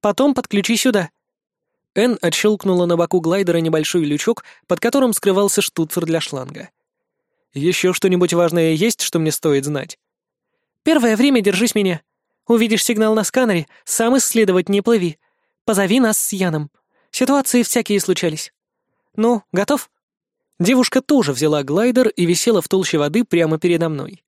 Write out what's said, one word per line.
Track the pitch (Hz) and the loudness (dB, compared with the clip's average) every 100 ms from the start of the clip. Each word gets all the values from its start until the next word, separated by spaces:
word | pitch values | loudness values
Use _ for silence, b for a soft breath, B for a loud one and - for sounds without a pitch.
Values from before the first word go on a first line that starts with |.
Потом | - - 277 | -2 0 0
подключи | 269 - 202 190 226 | 0 -2 -4 -2 -2
сюда. | 262 208 170 _ _ _ _ _ _ _ _ | 0 0 -4 _ _ _ _ _ _ _ _
Энн | - 240 226 | -2 0 0
отщёлкнула | 175 - 214 214 196 180 175 | -2 0 0 0 0 0 0
на | 170 | 0
боку | 170 185 | 0 0
глайдера | 165 185 185 170 | 0 -2 0 0
небольшой | 165 160 156 180 | 0 -2 -2 -2
лючок, | 151 147 - 233 B B _ | -2 -2 -2 -4 B B _
под | 175 | -2
которым | 233 277 262 | 0 2 0
скрывался | 214 202 190 202 - | 0 0 2 0 0
штуцер | 202 - 160 - 160 | -4 -4 -4 -4 -2
для | 165 | -4
шланга. | - 139 131 151 180 _ _ _ _ _ _ _ _ | -4 -10 -6 -8 -8 _ _ _ _ _ _ _ _
«Ещё | - 156 180 185 | -2 0 2 0
что-нибудь | 180 196 180 175 | 2 0 2 2
важное | 170 170 170 165 | 2 2 2 0
есть, | 160 214 - | 2 0 -2
что | - 170 | -4 -2
мне | 156 | -2
стоит | - 160 143 | -2 0 0
знать?» | 139 147 160 - _ _ _ _ _ _ _ _ | -2 -8 -10 -18 _ _ _ _ _ _ _ _
«Первое | - 311 233 214 | 0 2 2 4
время | 277 262 | 4 4
держись | 202 185 233 | 2 0 0
меня. | 214 196 170 _ _ _ _ _ | 0 0 -2 _ _ _ _ _
Увидишь | 233 226 226 | 2 2 0
сигнал | - 214 220 | 0 0 2
на | 220 | 0
сканере, | 208 - 247 180 151 b | 0 0 0 0 -4 b
сам | - - 233 262 | -10 -2 0 2
исследовать | - 226 208 185 180 | 0 0 2 2 2
не | 202 | -2
плыви. | 202 233 175 156 _ _ _ _ | 2 0 0 -6 _ _ _ _
Позови | - 202 196 233 | -4 0 2 2
нас | 233 214 | 2 0
с | - | -4
Яном. | 196 185 156 147 _ _ _ _ | -2 -2 -2 -8 _ _ _ _
Ситуации | - 262 277 269 247 | -4 0 0 2 0
всякие | 240 240 214 208 | 0 -2 -2 -2
случались. | - 180 175 156 - _ _ _ _ _ _ - | -2 -2 -2 -6 -14 _ _ _ _ _ _ -2
Ну, | 226 240 _ | 0 0 _
готов?» | 185 202 285 - _ _ _ _ _ _ _ | -4 0 -2 -4 _ _ _ _ _ _ _
Девушка | 175 254 247 262 | 2 4 4 0
тоже | - 294 156 | 2 0 2
взяла | 127 151 151 | 0 0 0
глайдер | 139 160 240 240 247 | -2 0 2 2 2
и | - | 0
висела | 175 175 - 214 | 0 0 2 0
в | - | 0
толще | 190 185 160 | -2 0 -2
воды | 147 185 | 0 -2
прямо | 240 175 165 160 | 0 0 0 0
передо | 175 170 165 | 0 0 -2
мной. | 151 - 190 | -4 -10 -16